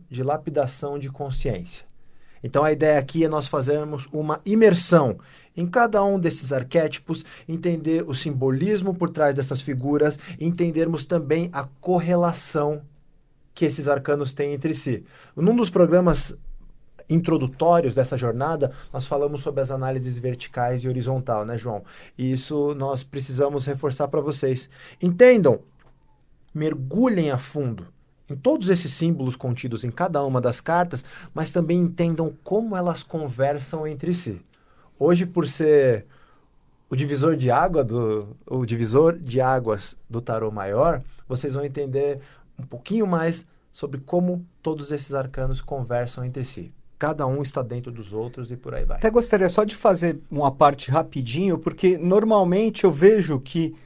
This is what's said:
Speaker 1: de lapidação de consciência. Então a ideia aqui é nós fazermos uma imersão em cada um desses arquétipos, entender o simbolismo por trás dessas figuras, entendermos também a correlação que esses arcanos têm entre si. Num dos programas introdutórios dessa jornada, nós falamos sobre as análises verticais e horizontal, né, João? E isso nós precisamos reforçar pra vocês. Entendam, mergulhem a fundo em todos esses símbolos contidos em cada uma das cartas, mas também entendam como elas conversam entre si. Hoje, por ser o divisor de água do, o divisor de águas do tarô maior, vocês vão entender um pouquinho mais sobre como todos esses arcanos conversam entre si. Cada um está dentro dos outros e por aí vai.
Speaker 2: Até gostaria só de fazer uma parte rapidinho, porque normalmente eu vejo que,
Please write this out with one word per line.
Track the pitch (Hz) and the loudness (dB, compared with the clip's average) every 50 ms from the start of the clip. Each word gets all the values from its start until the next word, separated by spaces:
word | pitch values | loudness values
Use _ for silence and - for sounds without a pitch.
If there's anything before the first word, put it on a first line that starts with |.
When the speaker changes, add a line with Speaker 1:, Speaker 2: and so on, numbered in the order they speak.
| - - | -16 -12
Speaker 1:
de | 127 123 | -8 -4
lapidação | 131 139 147 151 - 165 135 147 139 131 - - 147 143 143 143 | -2 -2 -2 -2 -4 -4 -2 0 -2 -2 -4 -8 -8 -8 -6 -8
de | 135 135 | -8 -10
consciência. | 135 - 143 135 127 - - 139 104 87 87 - - - - - - - - - - - - - - - - | -10 -10 -8 -6 -4 -2 -2 -2 -2 -4 -8 -12 -16 -20 -20 -20 -20 -20 -20 -20 -20 -20 -20 -20 -16 -12 -8
Então | 120 - 139 151 | -2 0 2 2
a | 156 | 2
ideia | 151 139 156 151 151 143 | 2 2 4 4 4 4
aqui | 135 - - 165 160 | 2 0 0 0 2
é | 156 | 2
nós | 156 151 143 | 0 -2 -4
fazermos | - - 143 127 135 147 151 151 151 151 131 135 - | -2 -2 -2 0 0 0 0 -2 -4 -8 -10 -10 -8
uma | - 151 151 151 147 - - | -6 -4 -2 -2 -4 -4 -2
imersão | 196 214 220 226 208 175 175 - - 175 160 139 117 98 - - - - - - _ _ | 0 4 6 8 8 6 4 4 4 4 4 4 4 0 -4 -10 -20 -20 -20 -20 _ _
em | 170 170 | -6 -4
cada | 175 175 247 233 226 214 202 | 0 2 2 2 4 4 2
um | 202 202 196 190 | 2 2 2 2
desses | 170 165 - - 135 127 | 0 0 -2 -4 -4 -4
arquétipos, | 139 131 127 131 - 170 156 151 - - - - 165 165 - - - - - - | -4 -4 -2 0 2 2 2 0 -2 -6 -8 -8 -8 -8 -10 -14 -20 -16 -10 -8
entender | 165 165 175 180 170 160 147 160 160 165 | -6 -4 -2 -2 -2 -2 0 0 0 0
o | 170 160 131 | -2 -2 -4
simbolismo | 127 - 156 139 127 135 135 131 139 175 208 214 196 180 196 | -4 -4 -4 -2 0 0 0 0 2 2 0 0 0 0 -2
por | 180 175 175 165 | -2 -2 -2 -2
trás | - 151 151 143 | 0 2 2 2
dessas | 139 139 131 135 139 131 | 2 0 -2 -4 -6 -6
figuras, | - 151 135 127 127 143 147 147 147 151 147 - - - - - | -6 -6 -6 -4 -2 0 2 2 2 2 0 -2 -10 -16 -10 -4
entendermos | 156 170 170 175 175 170 156 160 165 160 165 147 143 | -2 -2 0 0 0 0 0 0 0 0 -2 -4 -4
também | - 180 165 151 131 156 165 170 175 | -2 -4 -2 0 0 -2 -2 -2 -4
a | 175 180 139 - - - | -6 -8 -10 -10 -12 -8
correlação | - 180 185 175 165 175 180 175 175 170 170 - - - - 151 147 147 151 147 - - - _ _ _ _ _ _ _ _ _ _ _ - | -2 0 0 0 2 2 2 2 2 0 -2 -4 -6 -4 -2 0 0 0 -2 -4 -8 -16 -20 _ _ _ _ _ _ _ _ _ _ _ -4
que | - 170 | -2 0
esses | - 135 160 135 | 0 0 0 0
arcanos | 143 143 131 131 - 147 147 143 135 | 0 0 0 0 0 0 0 -2 -4
têm | 135 - 143 143 147 | -4 -4 -4 -4 -2
entre | 135 143 160 156 | -2 -2 -2 -2
si. | - - 135 117 90 - - - - - - - | -4 -4 -4 -4 -6 -6 -12 -20 -20 -20 -12 -4
Num | 143 165 208 240 | 0 2 4 4
dos | 240 226 175 | 4 2 2
programas | - 190 175 147 165 180 180 175 147 127 - - - - - - - - - - - - - - - - - - | 4 4 6 6 6 6 6 4 4 2 0 -4 -8 -14 -14 -16 -16 -16 -18 -20 -20 -20 -20 -20 -20 -12 -4 0
introdutórios | 156 170 175 170 165 143 131 127 - - 160 170 175 170 156 127 104 | 2 2 2 2 2 0 0 -2 -2 2 4 4 6 4 4 2 2
dessa | 131 127 - 139 | 0 0 0 -2
jornada, | 127 127 117 113 123 139 156 165 151 139 131 - - - - | -2 -2 -2 -2 -2 -2 -2 -2 -2 -2 -2 -4 -6 -14 -10
nós | - 131 131 | -10 -8 -6
falamos | - 151 143 147 147 147 139 | -4 -2 -2 -2 -2 -4 -6
sobre | - 156 131 135 | -6 -4 -4 -2
as | 135 131 | -4 -4
análises | 135 135 131 131 131 131 127 127 120 123 | -4 -4 -4 -4 -4 -4 -6 -6 -6 -6
verticais | 123 127 123 - - - - 127 120 123 127 123 | -6 -6 -6 -6 -10 -8 -4 -2 -2 -2 -2 -2
e | 123 131 | -2 -4
horizontal, | 127 127 113 131 131 127 131 - 113 107 104 | -4 -2 -2 -2 -4 -2 -2 -2 -2 -2 -2
né, | 113 120 | -4 -6
João? | 113 113 120 107 98 95 - - - - - - - | -6 -6 -6 -8 -8 -10 -14 -20 -20 -20 -16 -8 -4
E | 127 131 | -2 -2
isso | 131 131 131 - 160 147 143 147 147 | -2 -2 -4 -4 -2 -2 0 -2 -2
nós | 139 135 135 135 127 - | -2 -4 -4 -4 -6 -8
precisamos | - - 139 135 135 127 127 143 143 147 139 131 | -8 -10 -10 -8 -4 -2 0 0 0 0 -2 -4
reforçar | 147 139 139 156 139 131 - 147 139 | -4 -4 -2 -2 -4 -2 -2 -2 -2
pra | - 160 | -2 -2
vocês. | 135 151 131 - 143 131 127 127 - - - - - - - - | -2 -2 -2 -2 -2 -2 -2 -2 -6 -12 -20 -20 -20 -20 -6 -2
Entendam, | 180 180 175 180 247 254 247 214 170 135 110 - - _ _ _ _ _ _ _ _ _ _ _ _ _ _ _ _ _ | 0 2 6 8 8 8 8 8 6 4 4 2 -2 _ _ _ _ _ _ _ _ _ _ _ _ _ _ _ _ _
mergulhem | - 151 151 156 151 131 131 131 160 208 254 254 214 175 160 147 | -6 -4 -2 -2 -2 -4 -6 -2 0 2 2 4 4 2 0 0
a | 135 127 | -2 -2
fundo | - - - 151 135 120 110 - - - - _ _ _ _ _ _ - | -4 -6 -6 -4 -4 -4 -6 -8 -12 -16 -20 _ _ _ _ _ _ -14
em | 139 | -8
todos | 135 - 254 311 277 185 185 | -2 0 2 2 2 2 2
esses | 185 175 175 135 - | 2 2 0 -4 -4
símbolos | - 165 170 165 139 131 127 123 | -2 0 0 0 0 -2 -4 -4
contidos | - - 127 120 120 - 123 117 107 - | -4 -4 -6 -4 -4 -6 -6 -6 -4 -6
em | 120 | -6
cada | - - 175 190 160 143 143 | -4 -2 -2 0 0 0 0
uma | 135 131 127 | 0 0 2
das | 123 123 123 - | 2 0 0 -2
cartas, | - - 165 175 180 175 - 127 - - - - - - - | -2 0 2 2 2 0 -4 -10 -12 -14 -18 -20 -18 -10 -6
mas | 156 160 - | -6 -4 -2
também | - 180 170 156 175 180 | 0 0 2 2 2 2
entendam | 175 170 170 - 170 170 165 156 165 156 - - | 2 2 0 0 0 0 0 0 -2 -4 -6 -10
como | - - 190 220 233 220 202 | -6 -2 -2 -2 -2 -2 -4
elas | 185 180 180 160 131 | -2 -2 -2 -4 -4
conversam | - - - 160 151 135 113 120 135 139 147 143 135 - - 156 156 | -6 -8 -8 -6 -6 -6 -2 0 0 0 0 -2 -6 -8 -8 -6 -6
entre | 156 151 135 139 170 175 | -6 -8 -6 -4 -2 -2
si. | 175 - - 98 87 - _ _ _ _ _ _ _ _ _ _ - | -2 -4 -6 -8 -10 -12 _ _ _ _ _ _ _ _ _ _ 2
Hoje, | 139 165 175 175 185 | 4 4 6 4 2
por | 175 - 175 147 | 0 0 -2 -2
ser | 135 - - 160 151 151 143 135 127 113 101 - - - - - _ _ _ _ _ _ _ _ _ _ _ _ - | -2 -2 0 4 6 6 8 6 6 4 2 -2 -10 -20 -20 -20 _ _ _ _ _ _ _ _ _ _ _ _ -6
o | 131 | -2
divisor | 131 147 143 143 135 143 165 160 | -2 -2 0 0 2 2 2 2
de | 135 131 123 | 2 2 2
água | 117 139 170 190 175 151 127 | 4 4 2 2 2 0 0
do, | 104 117 120 117 110 107 107 101 104 113 - _ | 0 0 -2 0 0 -2 -2 -4 -8 -14 -18 _
o | - 131 127 123 | -6 -4 -4 -2
divisor | 107 117 113 117 107 117 143 160 165 170 175 | -2 -2 -2 0 2 4 6 6 4 4 0
de | 165 123 117 127 | -4 -4 0 0
águas | 123 127 131 127 113 110 107 101 - - - - - - | 2 2 2 2 0 0 -2 -2 -4 -10 -16 -16 -12 -8
do | 117 117 | -8 -6
tarô | 123 - 113 110 113 107 | -4 -4 -4 -2 -4 -4
maior, | 107 104 98 98 101 117 156 170 156 127 - - - - - - | -4 -6 -4 -2 0 2 2 2 0 -2 -6 -12 -16 -16 -10 -8
vocês | 127 127 151 143 | -6 -6 -4 -4
vão | 131 139 143 | -4 -4 -6
entender | 143 139 147 143 131 127 135 143 143 139 135 - - - - - - _ - | -6 -6 -6 -6 -4 -2 -2 0 -2 -2 -6 -10 -18 -20 -20 -20 -20 _ -18
um | |
pouquinho | 127 - - 127 - - 202 226 214 | -16 -14 -16 -14 -8 -4 -2 0 0
mais | 185 175 165 160 165 165 - - _ _ _ _ _ | 0 0 0 0 -2 -4 -6 -10 _ _ _ _ _
sobre | - - 147 135 135 135 | -14 -10 -10 -8 -8 -10
como | 135 - 180 175 180 180 180 175 175 - _ _ | -6 -2 0 0 0 0 -2 -4 -8 -14 _ _
todos | - 160 156 147 143 143 | -6 -6 -6 -6 -6 -8
esses | 151 139 143 - | -8 -8 -6 -6
arcanos | 139 135 131 131 - 135 131 131 131 - | -6 -6 -6 -6 -6 -4 -2 -2 -2 -2
conversam | - - 143 135 123 113 120 120 123 123 - 131 123 | -4 -6 -6 -6 -4 -4 -2 -2 -4 -4 -6 -8 -8
entre | 127 127 135 | -8 -6 -8
si. | 127 - - - 85 - - - - - - - | -8 -8 -10 -12 -14 -14 -16 -20 -20 -20 -8 -4
Cada | 143 151 156 147 143 | -4 -2 -2 -2 -2
um | 131 135 143 | -2 -2 -2
está | 139 131 - 143 | -4 -4 -6 -6
dentro | 123 110 120 123 120 127 | -6 -6 -6 -8 -10 -10
dos | 120 113 104 98 104 | -12 -14 -12 -10 -8
outros | 110 113 123 - 127 123 113 | -8 -8 -8 -8 -12 -12 -12
e | 123 | -12
por | 120 - - 127 | -12 -12 -8 -4
aí | 135 - | -2 0
vai. | - - | 0 0
Speaker 2:
Até | - - 220 | 2 2 2
gostaria | 220 240 233 - 220 190 190 175 | 2 2 2 2 4 4 4 4
só | 180 214 | 2 2
de | 214 214 - | 0 0 0
fazer | - - - 185 160 170 170 156 147 - - | 2 4 4 4 4 2 0 0 -2 -6 -6
uma | 151 143 147 139 | -2 0 0 2
parte | 139 - 151 143 143 135 - - | 4 6 6 4 4 2 -2 0
rapidinho, | 135 160 160 160 - 139 123 113 123 165 196 196 165 - | 0 0 0 -2 -4 -6 -6 -4 -2 0 0 0 0 0
porque | - 170 147 - - 180 185 156 | -2 -4 0 2 4 4 4 4
normalmente | 165 175 190 214 220 220 220 202 190 175 180 202 226 220 214 - - | 2 4 4 4 4 6 4 4 4 4 4 2 2 0 2 2 4
eu | 185 | 4
vejo | 147 139 175 202 220 208 170 156 147 131 | 6 8 8 8 8 6 4 0 -2 -4
que, | - - - 170 165 151 - - - | -4 -4 -2 -2 -2 -2 -4 -10 -18